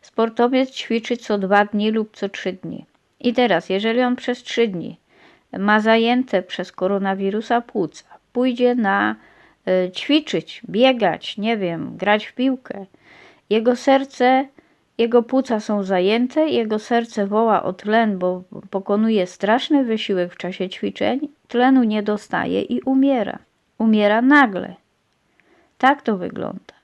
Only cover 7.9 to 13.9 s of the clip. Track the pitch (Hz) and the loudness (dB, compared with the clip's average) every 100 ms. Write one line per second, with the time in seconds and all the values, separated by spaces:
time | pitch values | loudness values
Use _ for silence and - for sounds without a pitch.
7.9 | - _ - _ - 254 240 247 247 208 | -6 _ -20 _ -2 -2 2 2 2 0
8.9 | 196 208 220 - _ _ _ - 185 185 | 2 0 -4 -14 _ _ _ -2 0 0
9.9 | 180 - 294 302 175 - - 226 185 262 | -6 0 0 0 -6 -6 -18 -8 2 2
10.9 | 247 196 156 - - 214 226 185 165 - | 4 0 -2 -10 -6 -4 -2 -2 -4 -8
11.9 | - 196 214 208 - 262 254 - - 190 | -6 0 0 -2 -2 -2 -2 -8 -14 -14
12.9 | _ _ - - _ _ 208 226 240 - | _ _ -20 -20 _ _ 2 2 0 4